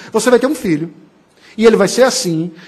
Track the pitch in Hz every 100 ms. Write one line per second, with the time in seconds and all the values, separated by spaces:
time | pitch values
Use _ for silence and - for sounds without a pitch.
0 | - 226 247 240 254 311 196 151 165 -
1 | - _ _ _ _ - 226 196 190 -
2 | 254 - 185 160 170 -